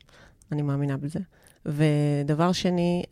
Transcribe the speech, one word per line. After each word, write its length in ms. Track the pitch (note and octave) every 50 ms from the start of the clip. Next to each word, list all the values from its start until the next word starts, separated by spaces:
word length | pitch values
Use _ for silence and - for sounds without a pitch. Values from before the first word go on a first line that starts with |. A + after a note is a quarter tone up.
| - _ - - - - - _ - -
אני 100 | D#3+ D3
מאמינה 360 | D3 C#3+ C#3 C#3 C#3+ C#3+ C3+ C#3
בזה. 220 | C#3+ C#3+ D3 - F#3+ - _ _ _ - _ _ -
ודבר 840 | - D3 D3 D#3 D#3 D3 D3 D3 D3 D3 C#3+ C#3+ C#3+ D3+ D3 E3+ F3+
שני, 520 | F#3 - - F#3 F3 F3 F3 F3 F3 F3 - -